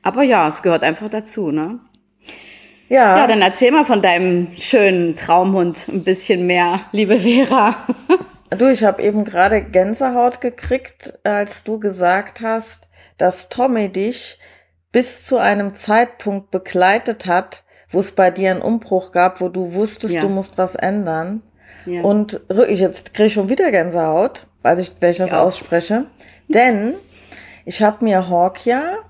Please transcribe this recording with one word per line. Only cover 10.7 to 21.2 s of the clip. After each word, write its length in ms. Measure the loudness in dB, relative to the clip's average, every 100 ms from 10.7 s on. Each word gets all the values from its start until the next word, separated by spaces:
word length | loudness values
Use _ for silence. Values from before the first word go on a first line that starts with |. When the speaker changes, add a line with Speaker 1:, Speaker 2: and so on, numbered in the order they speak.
| -4 -6 _ -18 -8
Speaker 2:
als 400 | -4 -2 -4 -8
du 140 | -8 -6
gesagt 600 | -6 -2 0 0 -2 -10
hast, 480 | -6 -6 -8 -18 _ _ _ -2
dass 320 | -2 -2 -10
Tommy 400 | -2 0 0 -4
dich 500 | -4 -6 -6 -14 -18 -20 _ _ _ _
bis 320 | -2 -2 -6
zu 120 | -2 0
einem 340 | 0 0 -4
Zeitpunkt 800 | -8 0 0 0 -4 -8 -8 -8
begleitet 720 | -10 -4 0 2 2 -2 -8
hat, 380 | -2 -2 -2 -20 _ _ _
wo 100 | -4
es 120 | -2
bei 160 | 2 2
dir 220 | 2 -2
einen 100 | -2
Umbruch 500 | -2 -4 -2 -4 -2
gab, 300 | 0 0 0
wo 80 | -6
du 240 | -6 -6
wusstest, 400 | -4 -4 -4 -6
Speaker 1:
Ja. 80 | -2
Speaker 2:
du 80 | -2
musst 280 | -4 -6 -4
was 160 | -4
ändern. 680 | -2 -4 -2 -4 -4